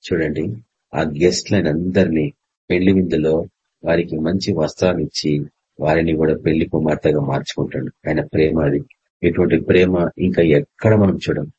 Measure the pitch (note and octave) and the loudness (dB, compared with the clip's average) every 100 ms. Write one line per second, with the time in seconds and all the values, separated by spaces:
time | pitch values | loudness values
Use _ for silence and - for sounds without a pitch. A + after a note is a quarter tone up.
0 | - E2+ D#2 D2+ F2 A2+ _ _ _ - | -4 -2 -2 -4 -6 -8 _ _ _ -4
1 | D#2+ D2 F2 F#2 - G#2 E2 D#2 F#2 F#2+ | -4 2 2 0 -2 0 0 -2 0 0
2 | E2+ D#2+ D2 - _ _ - F2+ F#2+ F#2+ | 2 0 -2 -6 _ _ -4 0 2 2
3 | F2 D#2 D#2 D#2 - _ _ _ D#2+ E2+ | 2 0 0 0 -2 _ _ _ -2 -2
4 | E2+ D#2 D#2+ F#2+ G#2 E2+ D2+ - F2+ F2 | -2 -4 -2 -2 -2 -2 -2 0 0 0
5 | D2 - D#2 D2 D2 _ _ - D2 D#2+ | -4 -4 -2 -2 -4 _ _ -6 0 0
6 | E2 D#2 D#2+ D#2 D#2+ D#2+ C#2+ D#2+ D#2 D2 | 2 0 0 0 0 0 0 -2 -2 0
7 | D#2+ D2+ C#2 C2+ - - C#2 C#2 B1+ - | 0 0 -2 -4 -6 -6 -6 -6 -10 -10
8 | D#2 D2+ D2+ D#2 D#2 D#2+ D2 C#2+ - _ | -6 -4 -2 0 2 2 0 -2 -6 _
9 | _ _ E2+ F2 E2+ D#2+ - F2+ F#2 F2 | _ _ -2 2 2 2 2 2 4 2
10 | E2+ - F#2 F#2 E2 C#2+ - _ A2+ G#2+ | -2 -2 -2 2 4 2 0 _ 2 4
11 | G2 D#2+ - - D2 | 4 2 -2 -4 -6